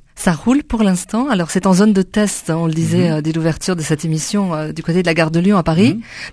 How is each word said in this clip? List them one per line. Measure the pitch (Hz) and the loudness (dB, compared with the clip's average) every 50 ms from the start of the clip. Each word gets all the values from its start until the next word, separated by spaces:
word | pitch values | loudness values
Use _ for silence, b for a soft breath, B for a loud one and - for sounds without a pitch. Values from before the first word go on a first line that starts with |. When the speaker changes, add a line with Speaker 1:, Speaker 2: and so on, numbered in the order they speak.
| _ _ _ | _ _ _
Speaker 1:
Ça | - - 190 | -2 -2 -2
roule | 165 143 - 226 254 294 - | -2 0 0 0 0 0 0
pour | - 240 220 214 | -2 -2 0 2
l'instant. | 196 185 175 - - - 220 262 | 2 0 0 -4 -4 -4 -4 -2
Alors, | 294 233 180 170 - | 0 -2 -2 -2 -2
c'est | - 190 - | -4 0 2
en | 190 185 | 4 4
zone | 180 208 220 | 6 4 4
de | 208 190 185 | 4 2 0
test, | - - 214 214 196 - - - - | 0 0 0 0 0 -2 -6 -6 -4
hein, | 160 | -2
on | 165 170 | -2 0
le | 165 156 | -2 -2
disait, | 160 165 160 170 180 180 170 | -2 -2 0 2 2 2 2
Speaker 2:
Mhm. | 156 | 0
Speaker 1:
euh, | 151 | 0
dès | 147 160 | -2 -2
l'ouverture | 160 165 160 165 151 - - - 185 | -2 0 0 0 -2 -2 -4 -4 -4
de | 170 | -4
cette | 151 - 160 151 - | -2 -2 -2 -2 0
émission, | 165 156 156 - - - 208 196 185 165 | -2 -2 -2 -4 -2 -2 -2 -2 -2 -2
euh, | 151 156 151 | -4 -6 -6
du | 156 160 156 | -8 -6 -4
côté | - 165 185 | -2 0 0
de | 180 | 0
la | 175 165 | 2 2
gare | 170 165 160 | 2 0 2
de | 160 170 | 0 2
Lyon | 175 202 208 | 2 4 2
à | 190 160 | 2 2
Paris. | - 160 165 220 131 175 | 2 2 4 4 4 2
Speaker 2:
Mhm. | 233 226 B B B B B | 0 -8 B B B B B